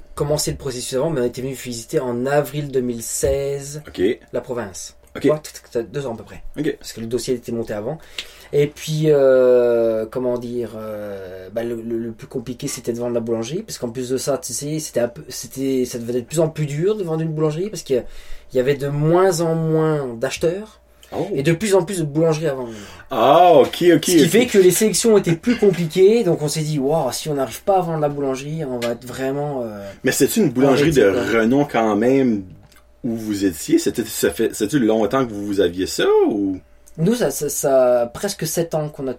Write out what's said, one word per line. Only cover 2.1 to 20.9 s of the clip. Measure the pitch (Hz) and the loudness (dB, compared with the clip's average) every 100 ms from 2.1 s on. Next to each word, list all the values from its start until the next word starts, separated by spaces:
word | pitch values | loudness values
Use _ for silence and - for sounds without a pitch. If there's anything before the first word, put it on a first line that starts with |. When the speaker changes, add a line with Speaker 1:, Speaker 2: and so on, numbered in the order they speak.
| 120 131 | -2 0
Speaker 1:
avril | 147 139 147 143 | 0 0 -6 -4
deux | 131 | -2
mille | 123 117 | -2 -4
seize | - - 143 139 139 139 139 147 - | -8 -4 -2 -2 -4 -6 -10 -14 -12
Speaker 2:
Ok. | - 95 - - | -2 -2 -2 -8
Speaker 1:
la | 123 | -8
province. | - 120 101 87 - - - 107 | -6 -8 -8 -12 -16 -20 -18 -2
Speaker 2:
Ok. | |
Speaker 1:
Tu | 143 | 0
vois, | 151 - - - 120 | 0 -4 -18 -8 -6
deux | 107 143 131 | -6 -8 -8
ans | |
à | 110 | -10
peu | |
près. | 98 - - 139 | -14 -16 -10 -6
Speaker 2:
Ok. | 151 - | -4 -4
Speaker 1:
Parce | - | -10
que | - | -12
le | 113 | -6
dossier | 120 135 | -4 -4
était | 123 123 | -6 -4
monté | 117 110 | -6 -6
avant. | 104 113 160 - - - - - | -8 -8 -10 -12 -14 -14 -18 -2
Et | 147 147 | 0 0
puis, | - 156 156 156 | -2 -6 0 4
euh, | 143 135 131 127 123 120 117 113 110 110 | 6 6 6 6 6 4 4 2 0 -4
comment | 131 127 120 | -4 -2 -4
dire, | 120 120 110 110 | -4 -6 -8 -10
euh, | 107 104 104 98 92 92 92 | -10 -10 -10 -12 -12 -16 -10
bah, | 113 | -6
le, | 117 117 | -6 -6
le, | 113 113 | -6 -6
le | 117 | -6
plus | 110 - | -10 -10
compliqué, | 131 113 120 139 | -8 -8 -8 -8
c'était | 131 120 | -6 -6
de | 117 | -4
vendre | 123 | -2
la | 117 | -2
boulangerie, | 113 113 113 180 | -2 -4 -4 -8
parce | 220 - | -8 -10
qu'en | 123 | -8
plus | 123 123 | -6 -4
de | 131 | -2
ça, | - 131 | -2 -4
tu | - | -4
sais, | 120 147 156 | -8 -6 -6
c'était | 151 123 | -4 -2
un | 120 | -2
peu, | 151 151 | -4 -14
c'était, | - 120 135 135 131 | -14 -12 -6 -2 0
ça | 123 120 | -2 -4
devenait | 117 123 | -4 -6
de | 113 | -2
plus | 156 | 0
en | 156 | 0
plus | 151 | -2
dur | 147 147 190 214 | -4 -2 -2 -2
de | |
vendre | 165 160 | -4 -4
une | 160 | -4
boulangerie, | 156 156 156 208 | -2 -2 -2 -6
parce | 180 | -8
qu'il | - 123 - - - - - | -2 -2 -2 -10 -12 -12 -4
y | 127 | 0
avait | 127 135 | 0 0
de | 143 | -2
moins | 147 156 175 190 165 | 0 2 4 4 2
en | 165 | 0
moins | 165 160 156 156 151 131 117 | 0 0 0 0 -2 -4 -6
d'acheteurs. | 131 - 165 190 220 - _ | -6 -2 -2 -2 -8 -20 _